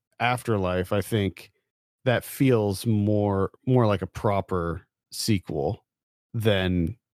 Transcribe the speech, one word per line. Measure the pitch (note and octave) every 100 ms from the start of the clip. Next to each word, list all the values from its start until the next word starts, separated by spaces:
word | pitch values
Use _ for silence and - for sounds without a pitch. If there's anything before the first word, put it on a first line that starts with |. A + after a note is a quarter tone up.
| _ -
Afterlife, | A#2+ B2 - G#2+ F#2 F#2 F2+
I | G#2
think | - A2 G2 - - _ _ _ _ _ B2+
that | A#2
feels | - - C#3 A#2 G#2 F#2+ A#2+
more, | G#2+ G2+ G#2 G#2 G2 F#2+ _ -
more | B2+ A2
like | G2+
a | F#2
proper | - A2+ G2 - F#2 E2+ E2 - _ _
sequel | - - G2 - D#2 C#2+ - _ _ _ _ _
than | A#2 G#2+ G2 F#2 F2+ E2 - _